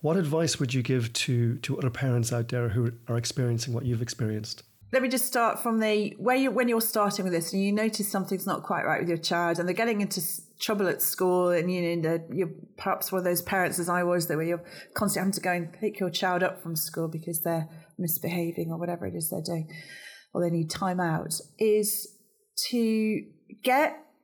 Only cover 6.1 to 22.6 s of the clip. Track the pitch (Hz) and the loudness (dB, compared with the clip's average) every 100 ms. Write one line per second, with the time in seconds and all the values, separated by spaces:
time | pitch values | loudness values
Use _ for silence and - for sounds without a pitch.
6.1 | - 214 254 269 214 240 226 220 226 202 | 0 2 4 4 2 2 2 2 2 2
7.1 | 202 185 170 165 190 196 208 220 214 202 | 2 0 0 0 0 2 2 2 0 -2
8.1 | 202 185 185 180 160 - 170 - 156 170 | -2 -2 -2 -2 -4 -2 -2 0 0 0
9.1 | 165 160 175 170 170 175 180 233 214 202 | -2 0 0 2 0 0 0 0 0 0
10.1 | - 160 - - _ - 208 185 - - | -2 -4 -8 -12 _ -2 2 2 2 -2
11.1 | - 185 180 180 175 175 180 170 170 160 | 2 4 4 4 4 2 0 0 0 2
12.1 | 165 160 151 170 160 - - 196 - - | 0 -2 -2 -2 -4 -16 -6 -2 -2 0
13.1 | 190 180 175 175 190 175 - 175 175 175 | 0 0 0 0 2 2 0 0 2 2
14.1 | 175 165 151 160 170 170 - - - 202 | 2 2 0 0 -2 -6 -18 -10 -4 -2
15.1 | 196 185 190 185 175 170 - 220 214 185 | 0 0 0 0 -2 -2 -4 -4 -2 -2
16.1 | 160 185 180 180 - 170 160 - - 165 | 0 0 2 0 -2 -6 -4 -4 -4 -4
17.1 | 160 165 165 170 165 160 - - - 175 | -4 -6 -4 0 -2 -2 -10 -20 -6 -4
18.1 | - - 175 170 170 165 165 175 175 180 | -2 -2 -2 -2 -4 -4 -4 -4 -4 -6
19.1 | 175 160 180 160 170 160 160 - - - | -6 -4 -4 -4 -4 -6 -10 -16 -18 -18
20.1 | - - - 175 170 160 - 190 180 170 | -20 -8 -2 0 0 -2 -2 -2 0 0
21.1 | 160 156 - - - 220 214 208 - - | 0 -2 -6 -8 0 4 4 2 -2 -6
22.1 | - _ _ _ - | -16 _ _ _ -6